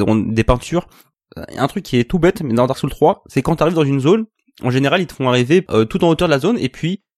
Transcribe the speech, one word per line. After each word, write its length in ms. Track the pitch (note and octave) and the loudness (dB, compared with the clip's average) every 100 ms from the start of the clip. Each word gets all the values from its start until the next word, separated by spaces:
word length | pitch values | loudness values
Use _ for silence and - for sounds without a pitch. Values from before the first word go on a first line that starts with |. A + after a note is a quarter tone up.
| G2+ | 2
On, 80 | A2 | 0
des 280 | - A2 | 0 -2
peintures. 440 | A2 B2 - E3+ - _ _ _ _ - | 0 0 0 -6 -6 _ _ _ _ -18
Un 320 | - - C3+ | -14 -6 -4
truc 160 | G3+ | -4
qui 140 | - B2 | -2 -2
est 120 | A#2+ | 0
tout 100 | F#3 | 2
bête, 220 | E3 G3 | 2 0
mais 120 | D3+ | -2
dans 140 | A2+ B2 | 0 0
Dark 120 | C3 | 0
Souls 100 | C3+ | -6
trois, 320 | - D#3 G3 - | 0 0 0 -4
c'est 140 | - | -4
quand 160 | C#3+ D#3+ | -2 0
t'arrives 160 | D#3+ | 0
dans 100 | E3 | 0
une 160 | C#3 C#3 | 0 0
zone, 260 | C3+ A3 A3 _ _ _ | 2 2 0 _ _ _
en 80 | B2+ | -2
général, 300 | B2+ C#3 F3 | 0 0 0
ils 60 | D#3+ | -4
te 60 | |
font 140 | - C3 | -4 0
arriver, 380 | B2 A#2+ F3+ - | 0 4 2 2
euh, 120 | A2 A2+ | 0 0
tout 180 | F#3+ | 0
en 60 | E3+ | 0
hauteur 180 | D#3+ F3 | 2 2
de 60 | |
la 60 | C#3+ | 2
zone, 180 | D#3+ A#3 | 0 0
et 120 | C3 | -4
puis 320 | - D#3+ G3 _ | -4 -6 -6 _